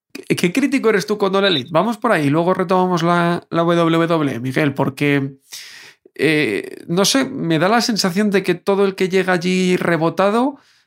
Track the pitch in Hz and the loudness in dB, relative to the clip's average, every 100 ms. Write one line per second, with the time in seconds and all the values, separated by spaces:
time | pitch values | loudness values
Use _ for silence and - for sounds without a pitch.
0 | _ - - - 180 220 277 269 220 202 | _ -20 -6 -2 0 0 0 0 0 0
1 | - 208 196 190 196 156 127 151 202 226 | -2 -2 0 2 0 0 0 0 0 -2
2 | 240 190 143 151 170 185 180 185 185 175 | 0 2 2 2 0 0 0 2 2 0
3 | 170 175 170 175 - 165 170 170 165 165 | 2 2 0 -2 -4 -2 2 2 2 2
4 | 165 165 143 113 127 131 151 139 135 - | 2 0 0 -2 -4 0 0 0 -2 0
5 | 147 143 139 135 _ - - - - _ | 0 0 -2 -10 _ -20 -18 -20 -20 _
6 | _ - 147 151 135 98 - - - 170 | _ -2 0 2 0 -2 -6 -14 -4 0
7 | 196 277 262 - 165 160 180 233 - 202 | 2 0 -2 -4 -2 0 2 2 0 -2
8 | 190 175 214 196 190 175 - 196 196 190 | 0 0 0 0 0 -2 0 0 0 0
9 | 190 190 180 180 180 185 185 180 180 170 | 0 0 0 0 0 0 2 0 0 0
10 | 165 165 196 226 269 285 _ _ | 0 2 0 2 -2 -4 _ _